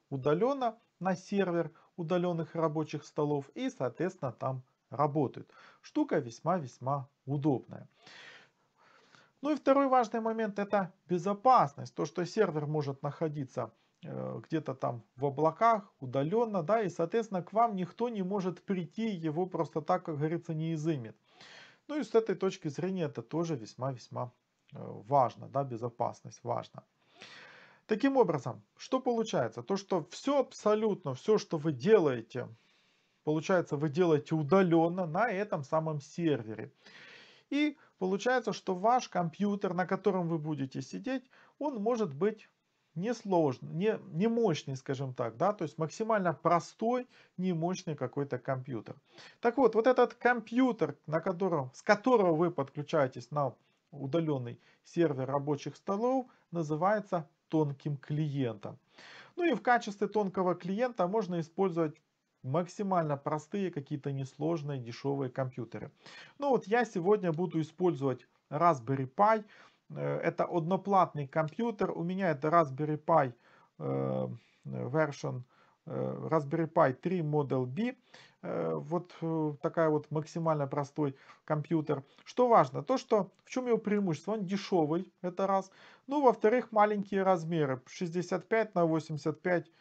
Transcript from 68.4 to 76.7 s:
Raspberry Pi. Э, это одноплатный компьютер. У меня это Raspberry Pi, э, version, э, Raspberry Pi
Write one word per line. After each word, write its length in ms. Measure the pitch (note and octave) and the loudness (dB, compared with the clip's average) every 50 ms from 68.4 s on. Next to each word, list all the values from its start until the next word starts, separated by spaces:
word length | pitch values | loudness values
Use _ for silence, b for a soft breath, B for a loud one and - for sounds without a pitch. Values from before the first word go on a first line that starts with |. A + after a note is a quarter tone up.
| _ - | _ -6
Raspberry 560 | C#3+ D3 E3+ F3 D#3+ C3 A2+ B2 C3+ C3+ C3 | -2 2 4 4 4 4 0 -2 -2 -2 -2
Pi. 380 | B2+ - - G3+ G#3+ A3+ A3 A3 B B B B B B B B - | -4 2 4 4 4 4 2 0 B B B B B B B B -16
Э, 280 | D3+ D3 C#3+ C#3+ C#3+ C#3+ | -10 -6 -4 -4 -2 -2
это 260 | D#3 E3+ E3 - F3 | -2 -2 0 0 -2
одноплатный 840 | - - F3 D#3 E3 F#3+ F#3 F#3+ G3+ G3+ F#3+ E3+ - - D3 C#3+ C3 | 0 0 -2 0 0 -2 -2 0 2 4 4 4 2 0 -6 -6 -4
компьютер. 640 | - D#3+ D#3 D3+ - - A#3 A#3+ G#3+ - F#3+ F3+ - | -2 -2 -2 -2 -2 -4 -4 -4 -2 -2 -2 -2 -2
У 100 | - E3+ | -4 -4
меня 280 | F3 F#3 F#3+ G3 E3+ | -4 -2 0 0 0
это 180 | D#3 C3+ D3 D#3 | 0 0 0 2
Raspberry 500 | E3+ E3+ D#3+ C3+ C3+ C3 D3+ D3+ D3+ D3 | 4 4 4 4 0 -4 -2 -2 -2 -2
Pi, 340 | - - E3 D#3 C#3 B2+ - b b b b b b b b - | 0 4 4 4 4 2 -2 b b b b b b b b -8
э, 500 | C#3+ C3+ C3+ C3+ C3+ C3+ C2 C2 C2 - A#2+ A#2 b b b b b | -6 -4 -2 -2 -2 -2 -2 -2 -4 -4 -6 -10 b b b b b
version, 800 | C#3 C3 B2+ B2 B2 C3 D#3 D#3 C#3+ C#3 - - C#3 C3 B2 B2 b b b b b b b - | -10 -8 -8 -6 -4 0 0 0 0 -2 -6 -8 -8 -8 -8 -10 b b b b b b b -14
э, 420 | - C3 C3+ C3 C3 C3 - C3 C3 | -10 -6 -6 -4 -4 -6 -6 -4 0
Raspberry 360 | D#3 D#3+ D3 C#3 D#3+ E3+ E3 | 0 0 0 -2 -4 -4 -2
Pi 280 | D#3 | 0